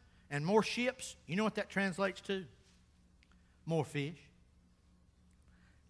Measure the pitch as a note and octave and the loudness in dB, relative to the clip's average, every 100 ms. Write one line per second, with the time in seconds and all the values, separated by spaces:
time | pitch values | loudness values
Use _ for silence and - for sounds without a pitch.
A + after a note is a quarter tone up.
0 | - - - C#3+ D#3 G#3+ - - B3 B3 | -20 -20 -6 -2 4 4 4 0 0 -2
1 | - - - F3 G#3+ - F#3 F#3+ G3 F3+ | -10 -12 -6 0 0 0 -4 0 0 2
2 | G3 F#3 - F#3+ E3+ - - - - - | -2 -2 -4 -4 -4 -16 -20 -20 -20 -20
3 | - - - - - - - E3 C3+ D3 | -20 -20 -20 -20 -20 -14 -2 0 0 -2
4 | C#3+ E3+ - - - - - _ - - | -4 -6 -18 -20 -20 -20 -20 _ -20 -20
5 | - - - - - - - - | -20 -20 -20 -20 -20 -20 -20 -20